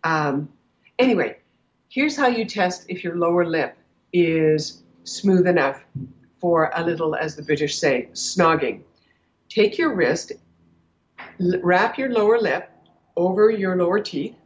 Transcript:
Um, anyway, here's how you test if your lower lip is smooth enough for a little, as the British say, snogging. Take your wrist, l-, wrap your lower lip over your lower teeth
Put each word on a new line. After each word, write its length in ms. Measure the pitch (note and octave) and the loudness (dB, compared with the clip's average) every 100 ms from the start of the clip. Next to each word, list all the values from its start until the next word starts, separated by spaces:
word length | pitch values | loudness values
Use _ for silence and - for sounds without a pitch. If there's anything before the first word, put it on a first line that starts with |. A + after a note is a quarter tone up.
Um, 440 | D#3+ D#3+ D3 C3+ D3 _ _ _ _ - | 0 0 0 -2 -6 _ _ _ _ 0
anyway, 400 | B3+ G#3 B2+ - _ _ _ _ _ | 2 2 -2 -6 _ _ _ _ _
here's 280 | - D4+ C#4+ | -2 -2 0
how 100 | C4 | 0
you 180 | A#3+ | 0
test 400 | A3 G#3+ F3+ F3+ - | -4 -2 -2 -2 -12
if 140 | F3+ | -10
your 140 | E3+ E3+ | -8 -2
lower 300 | E3+ F3 E3+ | 0 2 2
lip 300 | D#3+ C3 - _ _ _ | 0 -4 -6 _ _ _
is 720 | F3 E3+ D#3+ D#3 D#3 D3+ - _ _ | 2 2 4 2 2 -2 -12 _ _
smooth 420 | - - G3+ F#3 F3+ | -14 -4 2 4 4
enough 360 | F3 C#3 C#3 _ C3+ C3 - _ _ | 4 2 -2 _ -14 -14 -16 _ _
for 300 | F3 E3+ D#3 | 0 2 2
a 100 | E3+ | -2
little, 300 | E3+ D#3+ E3 | -4 -2 -4
as 220 | D#3 D#3 D3+ | -4 -6 -8
the 60 | |
British 360 | D3 D3+ D3 - | -4 -2 -2 -2
say, 300 | D#3 B2+ - | 0 0 -4
snogging. 680 | - - F3+ E3+ D#3 C3 - - _ _ _ _ _ _ | -10 -6 2 2 2 -2 -6 -14 _ _ _ _ _ _
Take 300 | - G#3+ - | 0 0 2
your 160 | E4 | -2
wrist, 380 | G#3+ B2+ E3 - - _ _ _ _ _ _ _ - - - | 0 0 0 -6 -16 _ _ _ _ _ _ _ -20 -20 -4
l-, 200 | F3+ F#3 | -2 0
wrap 340 | F3 F3+ A3 - | 2 2 2 -2
your 140 | C4 | -4
lower 300 | A#3+ G#3 A#3 | 0 2 2
lip 280 | G3+ C3+ - _ _ _ _ - | 2 -4 -6 _ _ _ _ -2
over 340 | F3+ F#3 G#3+ | 0 4 4
your 260 | A3 F#3+ F#3 | 4 -2 0
lower 240 | F3 G3+ | 0 0
teeth 340 | G#3 - A3+ - | -2 -6 -8 -10